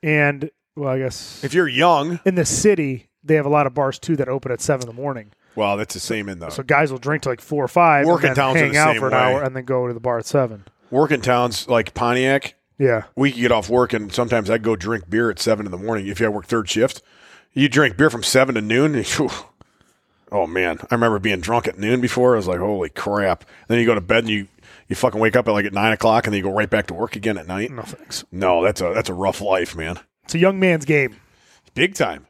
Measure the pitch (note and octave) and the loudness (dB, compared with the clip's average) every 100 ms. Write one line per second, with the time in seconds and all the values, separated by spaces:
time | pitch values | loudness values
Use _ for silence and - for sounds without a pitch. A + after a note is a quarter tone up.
0 | D#3+ D3+ D3 C#3+ D3 _ _ - C#3+ C3 | 0 2 2 0 -8 _ _ -8 -4 -2
1 | C3 A#2+ - - C#3+ D3+ E3 B2+ E3+ D#3+ | -4 -8 -16 -10 -4 0 0 2 4 4
2 | D3 F3 - F3+ D3+ - G#3 F#3+ D3 B2+ | 0 -2 -2 0 -2 2 2 2 0 -6
3 | _ _ D3 D#3 C#3+ D3 C#3 B2+ C3+ C3+ | _ _ 0 0 4 2 2 0 -2 -2
4 | - D#3 C3 C3+ C3 B2 - C#3 B2 A2+ | -4 -2 0 -4 -4 -6 -2 -2 -2 -10
5 | C#3+ B2+ G#2 _ _ - G#2 G2+ G#2+ F#2+ | -8 -8 -12 _ _ -2 0 0 -4 -8
6 | - A2+ G2+ F2+ E2 D#2 C3+ C#3+ D3+ C3 | -6 -6 -6 -10 -10 -10 0 2 2 -2
7 | C3+ D3+ C#3 B2 - D3 C3 - E3+ D3 | -4 -4 -4 -6 -6 -4 0 4 6 6
8 | D3 E3+ D#3+ C3 C#3 C3 C#3+ C#3+ D#3 C3 | 4 4 2 2 2 4 2 4 2 2
9 | C3 C3 B2+ C3 C3+ C3 B2+ B2+ B2 A#2 | 2 2 2 2 -2 -6 -2 -2 -2 -4
10 | A#2+ A#2 A2 D3 B2+ G#2+ G2 _ _ B2+ | -4 -4 0 0 0 -4 -20 _ _ 2
11 | D3 D3 G#2+ B2 B2 G#2 - A#2+ G#2 - | 2 2 2 2 2 -2 0 0 0 -2
12 | A#2+ B2 C3 C#3 - - _ _ C#3 A#2 | 0 2 2 2 -2 -16 _ _ 0 0
13 | G#2 - C#3 B2 A#2+ A2+ F#2+ B2 B2 A#2 | -4 0 0 2 2 2 2 2 2 0
14 | G#2 G#2+ A#2+ A#2 G2+ A2+ A2+ G#2+ F2+ A2+ | -4 -4 0 0 0 0 0 -2 -2 -6
15 | E2+ G#2 A#2 F#2+ - G#2+ G#2 F2+ G#2 A2+ | -2 0 0 0 0 0 -2 -8 -6 -6
16 | G2 F#2+ A2 G#2 - A#2 G2+ G#2+ B2+ - | -6 -2 -2 -2 -4 -4 -2 0 0 -2
17 | _ _ - - _ - C#3+ A#2+ C#3+ F#2 | _ _ -20 -20 _ 0 2 4 2 4
18 | D3+ A#2 G2+ C3 C3 A#2 G#2 A#2 D3+ C#3 | 2 2 0 2 2 0 0 2 2 0
19 | G2+ - C#3 - - _ - _ _ _ | -4 -2 -2 -4 -16 _ -20 _ _ _
20 | _ _ _ G2+ E2+ F2 F2+ D#2+ - A#2+ | _ _ _ -4 -2 0 -2 -4 -2 0
21 | A#2 G#2 G2+ F#2+ E2+ A#2 A2+ - G#2 B2 | 2 2 -2 -4 -2 -2 -2 -6 -2 0
22 | B2 - B2 A#2+ F#2 F2 F#2+ G2+ E2 - | 0 2 4 4 0 -2 -2 -2 -6 -6
23 | - G2+ G2 E2+ - - _ A#2 A#2 A2 | -4 0 0 -2 -6 -20 _ 0 2 0
24 | F2+ A2+ A2+ G#2 G2 _ - - _ - | 2 2 2 -4 -6 _ -20 -20 _ 0
25 | B2+ G#2+ A2 B2 A2+ G#2 G2+ G2 A2 G#2+ | 0 2 2 2 2 0 0 0 0 2
26 | A2+ A2+ A2+ G#2 F#2+ G2 G#2+ G#2+ G2+ E2+ | 4 2 2 -2 -2 -2 0 0 -2 -6
27 | A#2 A2 G#2+ G2+ D#2+ F#2 A#2 B2 - - | -6 -4 -4 -4 -6 -6 -6 -8 -16 -18
28 | - - - E2+ F2+ F2 F2+ G2 F2 E2+ | -14 -14 -12 -4 0 2 2 0 -2 -2
29 | - F2+ G2 F2+ G2+ F#2+ F2 F2 D#2+ F2 | -4 -2 -2 -2 -2 0 -2 -6 -8 -10
30 | - _ - E3 F3+ G3 F#3+ E3 C#3+ D3+ | -14 _ -8 2 2 4 2 2 2 0
31 | C3+ - _ _ _ _ _ - F3 G3 | 0 -6 _ _ _ _ _ -2 -2 0
32 | A#2+ D2 _ | -4 -4 _